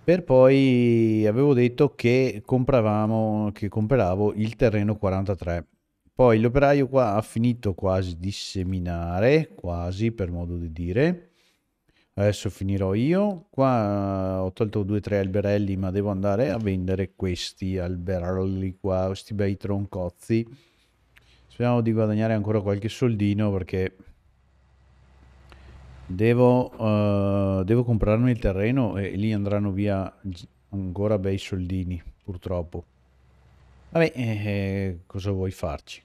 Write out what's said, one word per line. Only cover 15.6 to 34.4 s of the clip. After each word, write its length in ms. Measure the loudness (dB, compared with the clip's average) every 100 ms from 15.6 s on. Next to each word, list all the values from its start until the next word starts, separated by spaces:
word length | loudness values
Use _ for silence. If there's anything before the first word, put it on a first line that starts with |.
| 0 -2
ma 140 | -2
devo 200 | -2 -2
andare 400 | -2 0 0 0
a 80 | -2
vendere 540 | -2 -2 -2 -2 -4
questi 640 | _ -6 -4 -8 -8 -6 -4
alberelli 1000 | -4 -6 -4 -4 -2 -2 -2 -2 -6 -6
qua, 280 | -2 -2 -2
questi 260 | -4 -8
bei 220 | -4 -2 -2
troncozzi. 1120 | -4 -4 -4 -6 -8 _ -2 -2 -2 -14 _ _ _ _ _ _ _ _ _
Speriamo 340 | -4 0 2
di 120 | 2
guadagnare 420 | 2 2 2 0
ancora 260 | 0 0 0
qualche 300 | 0 -2 -4
soldino, 600 | -2 0 2 0 2 0
perché 460 | -2 -4 -4 -4 _ -20 -20 _ _ _ _ _ _ _ _ _ _ -20 -20 -20 -20 -20 -20 -20 -20 -10
devo, 1500 | 0 4 6 6 6 0 -2 0 2 2 2 2 0 0 0
eh, 40 |
devo 200 | 2 2
comprarmi 460 | 2 0 2 2 2
il 80 | 2
terreno 600 | 0 0 0 0 0 -2
e 120 | -4 -2
lì 160 | -2
andranno 380 | 0 0 0 0
via 440 | -2 -2 -2 -4 _
gi-, 260 | -12 -12 -16 _ _
ancora 480 | -8 -6 -4 0 0
bei 200 | 0 -4
soldini, 640 | -4 -6 -4 -4 -4 -8 -12 -20
purtroppo. 640 | -14 -12 -6 -6 -6 -12 -16 _ _ _ _ _ _ _ _ -20 -6
Vabbè, 220 | 0 0
eh, 840 | 0 -4 -2